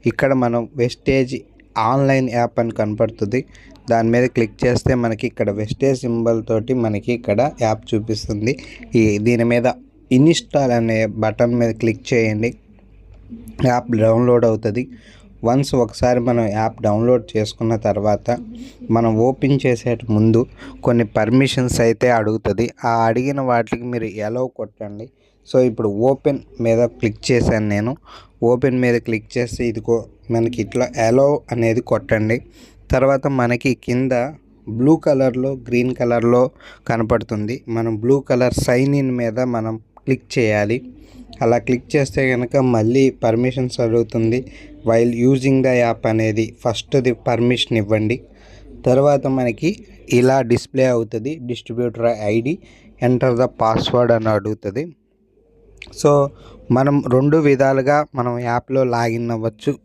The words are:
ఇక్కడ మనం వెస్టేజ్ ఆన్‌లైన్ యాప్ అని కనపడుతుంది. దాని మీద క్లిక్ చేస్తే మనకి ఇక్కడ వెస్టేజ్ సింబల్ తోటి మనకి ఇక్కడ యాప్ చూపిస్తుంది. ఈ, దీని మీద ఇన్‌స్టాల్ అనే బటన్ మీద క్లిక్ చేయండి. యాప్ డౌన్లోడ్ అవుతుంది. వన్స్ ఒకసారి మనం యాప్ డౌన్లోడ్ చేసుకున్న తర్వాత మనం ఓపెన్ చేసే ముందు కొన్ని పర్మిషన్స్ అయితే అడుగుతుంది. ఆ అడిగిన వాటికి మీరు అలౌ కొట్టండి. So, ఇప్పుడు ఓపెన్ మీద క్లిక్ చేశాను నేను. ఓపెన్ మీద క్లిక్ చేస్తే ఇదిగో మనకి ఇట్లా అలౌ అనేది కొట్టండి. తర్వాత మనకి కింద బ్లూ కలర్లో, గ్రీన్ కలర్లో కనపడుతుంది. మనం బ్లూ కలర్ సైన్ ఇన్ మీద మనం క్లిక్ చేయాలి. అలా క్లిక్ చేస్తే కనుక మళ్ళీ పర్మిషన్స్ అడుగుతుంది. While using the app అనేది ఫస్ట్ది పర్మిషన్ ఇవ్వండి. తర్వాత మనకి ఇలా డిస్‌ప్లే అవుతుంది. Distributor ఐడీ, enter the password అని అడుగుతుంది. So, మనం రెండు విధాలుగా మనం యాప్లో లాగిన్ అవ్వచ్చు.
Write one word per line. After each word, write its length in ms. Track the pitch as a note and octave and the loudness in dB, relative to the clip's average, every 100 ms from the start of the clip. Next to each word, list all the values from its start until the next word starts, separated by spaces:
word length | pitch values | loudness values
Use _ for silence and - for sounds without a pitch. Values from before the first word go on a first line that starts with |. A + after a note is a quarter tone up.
| A#2+ | -2
ఇక్కడ 260 | - C#3 | -2 0
మనం 360 | C3+ A#2+ A#2 A2+ C#3 | 0 0 -2 -6 -4
వెస్టేజ్ 600 | A#2+ - - C3+ B2+ C3 - _ _ - | -4 -2 -2 0 -2 -6 -12 _ _ -4
ఆన్‌లైన్ 520 | A2 C3+ C3+ C3+ B2+ | 0 0 2 2 0
యాప్ 300 | A#2+ A#2 - | -2 -2 -2
అని 100 | A#2 | -4
కనపడుతుంది. 720 | A2 G#2+ G#2+ A#2 - G2+ B2 - - - - - | -2 -4 -2 -2 -2 -4 -4 -6 -20 -20 -16 -2
దాని 200 | A2+ A2+ | 0 2
మీద 160 | A#2 B2+ | 2 2
క్లిక్ 400 | - A2+ - B2+ | 0 -4 -2 0
చేస్తే 280 | A#2+ - | 0 0
మనకి 320 | B2+ A#2 A2 B2+ | 0 -2 -4 -6
ఇక్కడ 240 | - G#2+ | -4 -4
వెస్టేజ్ 500 | G2+ G#2+ - C#3 B2+ | -4 -6 -2 0 0
సింబల్ 420 | B2 A#2 A#2 A2+ A2+ | -2 -2 0 0 0
తోటి 260 | A2+ A#2+ | -4 -2
మనకి 380 | B2+ A2+ G#2 B2 | -2 -2 -2 -4
ఇక్కడ 380 | A#2+ A2+ G#2 C#3 - | -4 -2 0 0 0
యాప్ 340 | A2+ A2 - | -2 -2 -2
చూపిస్తుంది. 640 | A2 A2 G#2+ - G#2 A2 D3 - - - | -4 -2 -6 -6 -4 -4 -4 -10 -20 -2
ఈ, 240 | A#2+ G#2+ G#2 | 2 2 2
దీని 260 | A2 A#2 | 0 2
మీద 280 | A#2 A#2+ B2 - - _ _ | 2 2 0 -4 -14 _ _
ఇన్‌స్టాల్ 600 | C3 D#3 D#3+ - C#3+ C3+ | 4 4 2 0 0 2
అనే 340 | A#2+ A2+ A2 A2 | 0 0 0 -2
బటన్ 480 | G#2 A2 G#2+ A#2+ | -2 -4 0 0
మీద 200 | A#2+ A#2 | 2 0
క్లిక్ 400 | A2 A#2 A2 - | 0 -2 -4 -2
చేయండి. 400 | B2 A2 G#2+ A#2 A2 _ - _ - - - - - - - | 0 0 -2 -4 -6 _ -20 _ -20 -20 -20 -20 -18 -16 -2
యాప్ 280 | B2+ B2 B2 | 0 0 0
డౌన్లోడ్ 520 | A2+ A2 A2+ B2 A#2+ | 2 2 4 4 4
అవుతుంది. 440 | A#2 A2 A2+ G#2+ B2+ - - - - - | 2 0 -2 -4 -8 -14 -20 -20 -20 -4
వన్స్ 300 | A2 C3 C#3 | 0 0 0
ఒకసారి 460 | C3+ A2+ - B2 B2 | 0 -2 0 0 2
మనం 280 | A#2+ A#2+ A2 | 0 0 0
యాప్ 340 | G#2+ A2 A2 | -2 -4 -2
డౌన్లోడ్ 540 | A2 G#2 A#2+ B2+ A2+ A2 | -2 0 2 0 0 -4
చేసుకున్న 400 | G#2+ - A2+ A2+ | -4 -4 -4 -2
తర్వాత 600 | G#2+ G2+ G#2 G2+ - A#2+ - - - - - | -2 -2 -2 -2 -2 -6 -8 -18 -18 -16 -2
మనం 260 | A2+ A#2 A2 | 0 2 2
ఓపెన్ 420 | B2 C3 C3+ C#3 C3+ | 0 0 0 0 0
చేసే 320 | A#2 B2+ A#2 A2+ | -2 -2 -4 -2
ముందు 360 | G#2+ A2 A2+ C3 - - - | 2 4 2 0 -10 -20 -4
కొన్ని 220 | B2+ A#2+ | 0 0
పర్మిషన్స్ 760 | G#2+ A#2 G#2+ B2+ C3+ - B2 - | 0 0 2 2 2 0 -2 2
అయితే 300 | A#2 A2+ B2 | 2 2 2
అడుగుతుంది. 600 | A#2+ G#2+ A2 - G2+ A#2+ - | 2 0 -2 -4 -2 -4 -4
ఆ 220 | A#2+ A#2 A2+ | -2 2 2
అడిగిన 340 | A#2 C3 C#3 | 0 -2 -4
వాటికి 420 | C3 A#2+ A2 B2 | 0 0 -2 -6
మీరు 420 | B2 A#2+ A2 G#2+ | -6 -6 -6 -6
అలౌ 240 | G#2+ A#2+ B2+ | -6 -4 -6
కొట్టండి. 600 | - A2 _ G#2+ G#2 A#2+ _ _ _ - | -8 -14 _ -14 -14 -18 _ _ _ -2
So, 60 | C3 | 2
ఇప్పుడు 300 | B2+ A2+ A2 | 2 0 -4
ఓపెన్ 500 | G2+ B2 C3+ D3+ C#3 - - | 0 0 2 -2 -4 -8 -4
మీద 260 | A2+ A2+ B2 | 0 2 0
క్లిక్ 440 | - A#2 G#2+ - | -2 -6 -4 0
చేశాను 380 | B2 - A2+ G#2+ | 0 2 0 -2
నేను. 280 | G2+ A2 D3+ - - - _ | -2 -4 -6 -14 -20 -20 _
ఓపెన్ 380 | A#2 A#2+ C3+ B2+ | 0 2 0 0
మీద 200 | B2 A#2+ | 0 0
క్లిక్ 380 | A#2 A2 A2 B2 | -2 -6 -6 -6
చేస్తే 300 | A#2+ - A#2+ | -6 -4 -6
ఇదిగో 360 | A2 A2 A#2 G2 _ - | -4 -2 -2 -4 _ -4
మనకి 320 | A#2 - A#2 | -2 -2 -4
ఇట్లా 260 | G2+ B2 B2 - A2+ | -6 -2 -4 0 2
అలౌ 320 | B2 C#3 D3 - | 4 2 0 -4
అనేది 280 | A#2+ A2+ A2+ | -2 0 0
కొట్టండి. 640 | - A2 - A2 G#2+ B2 - - - - - | -2 -4 0 -2 0 -2 -6 -20 -20 -20 -4
తర్వాత 360 | C3+ C3+ C#3 C#3+ | 0 2 0 -2
మనకి 480 | C3+ A#2+ A#2+ C#3 | 0 0 0 -2
కింద 380 | A#2+ - B2 C3 B2 A#2+ - _ _ - | -2 -2 -2 0 -2 -4 -8 _ _ -12
బ్లూ 280 | A2+ C3 D#3+ | 0 2 2
కలర్లో, 600 | D#3+ C3+ C3 B2 C3+ C3+ A2+ | 2 2 0 0 -4 -6 -2
గ్రీన్ 260 | A#2+ B2 | 0 0
కలర్లో 560 | B2 A#2+ A#2 A#2 B2 B2+ _ - - - | -2 0 2 4 4 2 _ -20 -14 -4
కనపడుతుంది. 720 | A#2 A2+ A#2+ - G#2+ G#2 B2+ - | -2 0 0 -2 -6 -6 -8 -6
మనం 280 | A2+ A2+ G#2+ | -4 -2 -2
బ్లూ 240 | A#2+ C#3 | 2 2
కలర్ 340 | - B2+ B2 | 2 0 2
సైన్ 400 | - - B2 C3+ | 0 0 2 2
ఇన్ 160 | C#3+ C3+ | 2 0
మీద 300 | B2 A#2 A2 | -2 -2 -2
మనం 380 | B2+ A#2 A2 A2+ | -2 -2 -4 -8
క్లిక్ 600 | _ _ - C3 _ - | _ _ -4 -4 _ 0
చేయాలి. 460 | A2 G#2 G#2 A#2+ - - - - - - | 2 2 0 -2 -6 -20 -20 -20 -20 -2
అలా 160 | A2+ A#2+ | 0 2
క్లిక్ 380 | A2+ B2 - D3+ | 0 -4 0 -2
చేస్తే 360 | C3+ D3 C3 | 0 0 0
కనుక 240 | B2 B2 C#3+ | 0 0 0
మళ్ళీ 540 | C3 A#2+ A2 C3 C3+ | 2 2 2 4 2
పర్మిషన్స్ 680 | - A#2 A2+ B2+ B2+ B2 - | 2 0 2 0 -2 -6 -2
అడుగుతుంది. 640 | A#2 A#2 A2+ A#2 A2+ B2 C3 - - - A2+ | 0 0 0 -2 0 -2 -6 -20 -20 -8 0
While 420 | A#2 A#2+ A#2 B2 | 2 2 2 2
using 80 | C3+ | 2
the 240 | C3+ C3+ | 2 2
app 460 | C3 B2+ A#2 A2+ A#2 | 2 2 0 0 -2
అనేది 480 | A2 A2 G#2+ A2 - | 0 0 0 -4 -4
ఫస్ట్ది 480 | B2 A2 - C#3 B2+ | -6 -6 -2 0 0
పర్మిషన్ 680 | A#2 - A2+ A#2+ A#2+ - A#2 | -2 -2 0 0 0 0 -2
ఇవ్వండి. 420 | G2+ A2 G#2+ B2+ - - - - - - - | 0 0 0 -4 -8 -20 -20 -20 -20 -4 2
తర్వాత 400 | B2+ C#3+ C#3+ C3+ | 4 4 2 0
మనకి 580 | C3 B2 A2+ D#3 G#3 - - - | -2 -2 -2 -4 -6 -16 -20 0
ఇలా 280 | A#2+ B2 C3+ | 2 4 2
డిస్‌ప్లే 460 | A#2 A#2 - C3 C3 | 2 -2 -2 0 2
అవుతుంది. 540 | A#2+ A2 A2+ B2 D#3+ | 0 -4 -8 -8 -10
Distributor 840 | B2 A#2+ - A#2 A#2+ A2+ A#2 A2 | -10 -10 -8 -6 -6 -2 -2 0
ఐడీ, 360 | G#2 A2+ B2 F#3 - - - - | 0 0 -2 -8 -12 -20 -20 -2
enter 280 | B2 B2 C3 | 0 2 2
the 60 | A#2+ | 2
password 720 | B2 - A2+ A2 - B2 A#2+ | -2 0 0 0 0 2 2
అని 160 | A2+ A2 | 2 2
అడుగుతుంది. 680 | G#2 G2+ G#2+ G#2 G#2 E3+ - _ _ _ _ _ _ - - - - | 0 -2 -6 -8 -8 -10 -14 _ _ _ _ _ _ -20 -20 -20 0
So, 260 | D3+ C#3+ C#3 - - - - | 4 4 2 -6 -20 -20 -2
మనం 340 | B2 C#3 C#3+ B2 | 0 2 0 2
రెండు 240 | B2+ C#3+ D#3 | 2 4 4
విధాలుగా 720 | D3 C3 C3+ C3+ C3 D3 D3+ | 4 4 4 2 2 0 0
మనం 240 | C3+ B2 A#2+ | -4 -4 -2
యాప్లో 460 | B2 A#2+ - C3+ | -2 -2 0 0
లాగిన్ 460 | B2+ A#2 A#2+ A#2 A#2 | 0 0 -2 -2 -4
అవ్వచ్చు. 480 | A2+ A2+ G#2+ - C3+ | -4 -6 -4 -6 -6